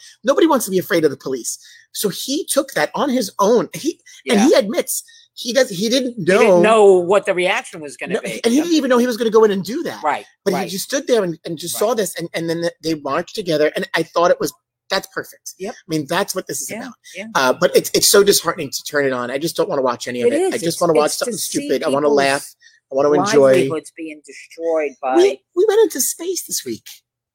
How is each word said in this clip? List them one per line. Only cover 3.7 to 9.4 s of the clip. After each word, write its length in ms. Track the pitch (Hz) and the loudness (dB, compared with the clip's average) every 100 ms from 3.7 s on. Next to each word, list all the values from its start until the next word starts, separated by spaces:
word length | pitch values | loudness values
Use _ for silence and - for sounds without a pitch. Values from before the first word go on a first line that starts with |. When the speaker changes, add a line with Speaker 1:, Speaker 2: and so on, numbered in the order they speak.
Speaker 1:
He, 260 | - 294 - _ - - | -6 -8 -8 _ -14 -2
and 100 | 208 | 2
Speaker 2:
Yeah. 60 | 254 | 4
Speaker 1:
he 80 | |
admits 480 | 349 208 311 - - - - _ | 4 2 -2 -4 -6 -10 -20 _
he 180 | - 240 | -14 -4
does, 160 | 240 262 | 0 0
he 180 | 175 220 | 0 0
didn't 260 | 262 254 240 | 0 -2 -4
Speaker 2:
He 60 | |
didn't 220 | 160 202 226 | 0 4 6
Speaker 1:
know 140 | 175 | 6
Speaker 2:
know 320 | - 220 202 | 6 6 8
what 300 | 185 175 170 - | 6 4 0 2
the 80 | |
reaction 460 | 180 180 226 247 180 | 0 0 -2 -6 -14
was 160 | 147 123 | -14 -12
gonna 180 | 156 | -6
Speaker 1:
No, 60 | 208 | -6
Speaker 2:
be. 220 | - 220 | -6 -4
Speaker 1:
and 80 | 226 | 0
he 80 | 254 | 2
didn't 140 | 339 | 2
even 140 | 311 254 | 2 2
know 80 | 247 | 2
he 80 | 247 | 2
was 100 | 220 | 0
gonna 140 | 226 | 2
go 120 | 220 | 4